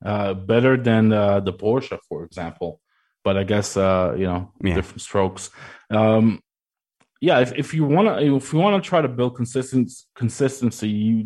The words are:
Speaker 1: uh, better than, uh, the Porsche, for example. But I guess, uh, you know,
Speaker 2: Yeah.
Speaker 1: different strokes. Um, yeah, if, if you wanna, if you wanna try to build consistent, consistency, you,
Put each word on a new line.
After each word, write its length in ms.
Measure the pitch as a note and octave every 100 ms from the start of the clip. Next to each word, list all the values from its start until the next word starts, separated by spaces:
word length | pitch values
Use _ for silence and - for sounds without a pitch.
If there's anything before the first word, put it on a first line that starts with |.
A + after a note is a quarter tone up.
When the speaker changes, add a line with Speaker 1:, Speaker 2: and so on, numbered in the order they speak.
| -
Speaker 1:
uh, 280 | G#2 G2+
better 440 | F#2+ F#2+ A#2 C3 C3
than, 340 | A#2 A2+ A2
uh, 300 | G#2+ G2+ G2+
the 120 | F#2+
Porsche, 460 | F#2 G#2+ B2+ C3 F#2 -
for 160 | D2+
example. 560 | E2+ - E2 - E2+ D#2 _ _ _ _
But 140 | G2+ G2
I 60 |
guess, 340 | G2 G#2 G2+ G2
uh, 380 | F#2+ F#2 F2+ -
you 80 | F#2
know, 260 | F2 F#2 -
Speaker 2:
Yeah. 120 | G2 F#2
Speaker 1:
different 260 | - -
strokes. 480 | - G2+ F#2+ F#2+ - - - - -
Um, 520 | G#2+ A2 A2 A2+ F#2+ _ _ _ _ _ _ _ _
yeah, 200 | D#3+ C#3
if, 120 | B2
if 200 | D3 C#3
you 120 | D#3+ D3
wanna, 340 | D#3+ G#3+ A2+
if 300 | D3 C3+ -
you 80 | D3+
wanna 220 | G3 G3
try 200 | - F3
to 60 | C#3+
build 280 | B2 B2 B2
consistent, 560 | A#2+ C3 B2+ C3 A#2+ - _ -
consistency, 760 | A#2 - C3+ C3+ A#2+ - G#2+
you, 360 | G#2 G#2+ A2+